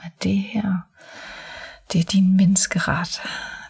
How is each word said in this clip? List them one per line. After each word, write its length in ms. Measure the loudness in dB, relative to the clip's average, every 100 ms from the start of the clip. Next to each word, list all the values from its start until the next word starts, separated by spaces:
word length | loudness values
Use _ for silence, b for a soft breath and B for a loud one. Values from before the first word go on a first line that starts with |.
at 200 | -12 -4
det 160 | 0 0
her, 480 | -2 -4 -2 -2 -6 _ B B B B B B B B B
det 60 | 0
er 40 |
din 340 | 2 4 6 6
menneskeret. 840 | 6 4 2 0 0 -2 -2 -8 B B B B